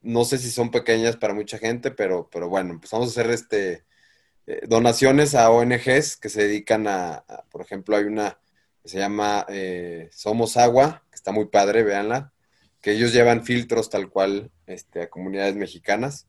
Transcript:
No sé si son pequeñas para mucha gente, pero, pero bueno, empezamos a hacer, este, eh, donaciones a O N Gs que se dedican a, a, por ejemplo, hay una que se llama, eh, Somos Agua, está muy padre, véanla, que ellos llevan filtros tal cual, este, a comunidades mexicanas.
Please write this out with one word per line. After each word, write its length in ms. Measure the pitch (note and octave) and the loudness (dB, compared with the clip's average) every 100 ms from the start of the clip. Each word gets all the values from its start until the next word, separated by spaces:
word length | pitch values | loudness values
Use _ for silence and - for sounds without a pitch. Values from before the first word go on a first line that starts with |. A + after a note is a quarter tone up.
No 240 | A2+ A#2 | -2 0
sé 140 | A#2+ C3+ | 0 0
si 100 | B2 | -4
son 220 | A2+ A#2 | -4 -2
pequeñas 460 | A#2 A#2 A2+ A2+ A2+ | -2 2 2 2 0
para 180 | G#2+ | -4
mucha 240 | G2+ G#2 A2 | -4 -6 -6
gente, 320 | A2+ A#2+ A#2+ | -4 -4 -6
pero, 400 | C3 G2+ F2+ E2+ | -4 -2 -2 -6
pero 180 | E2+ F2 | -8 -4
bueno, 220 | F#2+ F#2 | -4 -4
empezamos 380 | E2 - A2 B2 | -10 -8 -4 -4
a 20 | |
hacer, 220 | A2+ A#2 | -2 -2
este, 520 | A#2 - G#2+ F#2+ E2+ _ _ _ _ _ _ - | -2 -2 -4 -2 -6 _ _ _ _ _ _ -14
eh, 140 | - A2 | -12 0
donaciones 680 | A2+ A#2+ A#2 C3 C#3 D3 | 4 4 4 4 4 4
a 160 | C3 A2+ | 6 6
O 100 | A#2 | 6
N 160 | A#2+ B2 | 4 0
Gs 420 | B2 C3 D3+ - | 2 2 0 -8
que 100 | G#2+ | -10
se 140 | G#2+ | -2
dedican 440 | G#2 G#2 G2+ A2 G#2+ | 0 0 0 0 0
a, 280 | F#2+ F2 | -4 -4
a, 280 | D2+ _ - - | -10 _ -20 -18
por 120 | D3 | -18
ejemplo, 340 | D3 G2 F#2+ G#2 | -12 -14 -2 0
hay 80 | |
una 340 | G#2 G#2+ G#2 - _ _ _ _ | 0 -4 -6 -8 _ _ _ _
que 80 | - | -14
se 100 | F#2+ | -6
llama, 460 | G2+ G#2 G#2 G#2 - | -6 -2 -2 -2 -4
eh, 600 | G2 F#2+ F2+ F2 E2+ E2 | -8 -8 -8 -10 -12 -16
Somos 440 | - G#2 A2 A2+ B2 | -10 -4 -2 0 4
Agua, 480 | A#2+ A#2+ C#3+ D#3+ _ - | 4 6 4 0 _ -14
está 80 | - | -6
muy 160 | G#2+ G#2 | -4 0
padre, 380 | G2+ G2+ G#2+ | 2 2 2
véanla, 480 | G#2+ G2+ G#2 B2 C#3+ _ _ _ _ _ | 2 0 -2 -4 -6 _ _ _ _ _
que 100 | - | -4
ellos 220 | G#2+ A#2+ | 0 4
llevan 320 | A#2 A#2+ A#2 | 6 6 4
filtros 460 | A#2 B2 A#2+ A2+ G#2+ | 0 -4 0 -2 -2
tal 200 | G2+ F#2 | -4 -4
cual, 400 | - G2 G2+ G#2+ _ - | 0 0 0 -6 _ -18
este, 360 | F#2 - F2 | -18 -14 -12
a 60 | E2+ | -12
comunidades 460 | F2 F#2 G2 G2 | -10 -8 -4 -4
mexicanas. 720 | G2+ F#2 E2+ - G2+ C3 C#3+ | -4 -8 -10 -4 -4 -4 -8